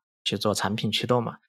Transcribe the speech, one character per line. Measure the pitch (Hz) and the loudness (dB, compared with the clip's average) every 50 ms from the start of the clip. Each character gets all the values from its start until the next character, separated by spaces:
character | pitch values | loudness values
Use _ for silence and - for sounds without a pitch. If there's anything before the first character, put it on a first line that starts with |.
| _ _ _ _ - | _ _ _ _ -6
去 | - - 101 | -4 -2 0
做 | - 107 101 | 0 0 0
产 | - - 98 104 | 0 0 -2 -2
品 | 110 - 110 | -2 -2 -2
驱 | 104 - - | -2 0 2
动 | 117 123 123 113 | 2 2 2 2
嘛。 | - - - _ | 0 -6 -10 _